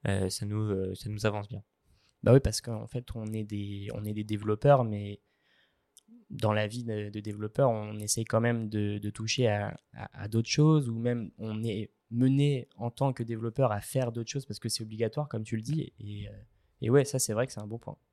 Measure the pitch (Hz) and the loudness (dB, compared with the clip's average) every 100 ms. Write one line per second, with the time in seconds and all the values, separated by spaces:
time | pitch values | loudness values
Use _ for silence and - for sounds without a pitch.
0 | 101 98 92 - 101 107 107 95 95 95 | -2 0 0 -2 -4 -2 0 0 -2 -6
1 | 104 104 107 104 101 101 - _ _ _ | -8 -2 0 0 -6 -10 -14 _ _ _
2 | _ - - 135 - - 120 110 113 123 | _ 0 8 8 6 -2 -6 -8 -6 -8
3 | - 117 110 107 104 104 101 101 101 104 | -8 -8 -6 -6 -4 -6 -6 -8 -8 -8
4 | 107 107 107 104 107 107 143 135 113 104 | -6 -4 -4 -2 0 4 6 6 4 -2
5 | 101 101 _ _ _ _ _ _ _ _ | -6 -10 _ _ _ _ _ _ _ _
6 | _ 240 - - 107 107 107 120 117 107 | _ -20 -14 -2 0 2 0 -4 -6 -6
7 | 104 107 104 104 107 - 135 110 107 107 | -6 -8 -8 -6 -4 2 2 2 -4 -8
8 | 104 113 113 113 117 117 107 107 104 104 | -4 -2 0 2 2 0 0 0 0 -2
9 | 104 - 110 - 117 104 104 - _ - | -6 -6 -4 2 2 2 -2 -8 _ -16
10 | - - 104 113 113 147 156 156 123 113 | -14 -10 -2 0 2 4 6 6 4 0
11 | 120 120 104 - 110 107 113 104 104 _ | 0 0 -4 -8 -6 -4 -2 -2 -6 _
12 | - 117 131 139 143 131 - - 117 - | -4 2 4 6 4 2 -4 -6 -6 0
13 | 139 123 117 110 117 123 123 104 - 135 | 0 0 -4 -2 -2 2 2 2 -2 -2
14 | 120 117 113 139 - - 113 - 110 110 | 0 -2 -4 -6 -6 -6 -4 -4 -6 -2
15 | 113 151 147 110 110 110 117 160 - - | -2 -2 -4 -4 -4 -4 -2 -4 -4 -10
16 | 104 104 101 104 113 _ _ - 117 139 | -12 -10 -10 -12 -20 _ _ -4 4 6
17 | - 131 - 110 135 107 104 117 - - | 4 0 0 0 -2 -4 -10 -10 -12 -16
18 | _ | _